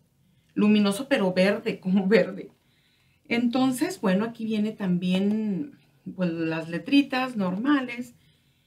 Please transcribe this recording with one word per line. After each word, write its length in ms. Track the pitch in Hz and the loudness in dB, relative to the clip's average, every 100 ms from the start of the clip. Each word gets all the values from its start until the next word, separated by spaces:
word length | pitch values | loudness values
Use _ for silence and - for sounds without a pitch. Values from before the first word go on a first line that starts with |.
| _ _ _ _ _ | _ _ _ _ _
Luminoso, 540 | - 208 214 202 196 269 | 0 4 4 4 0 -2
pero 240 | 269 190 | 0 0
verde, 460 | 180 190 214 226 - | 2 2 2 -4 -6
como 300 | 185 196 190 | 0 0 4
verde. 420 | 185 - - - - _ _ _ _ _ _ - | 4 4 -4 -14 -20 _ _ _ _ _ _ -6
Entonces, 720 | 233 240 262 262 254 349 - | -2 0 2 0 0 -4 -2
bueno, 240 | 208 185 | 0 0
aquí 200 | 226 - | 0 -6
viene 280 | 220 220 208 | -4 -2 -2
también, 1040 | 220 190 175 180 185 202 214 214 180 147 - _ _ - | -2 -2 0 0 0 0 0 -2 -4 -6 -12 _ _ -14
pues, 160 | - 175 | -4 -4
las 380 | 165 160 160 160 | -2 -4 -4 -6
letritas 680 | 170 214 277 269 254 254 240 | -8 2 2 4 -2 -4 -2
normales. 800 | 185 185 262 285 254 240 247 - _ _ _ _ | -2 -2 0 0 -2 -8 -12 -16 _ _ _ _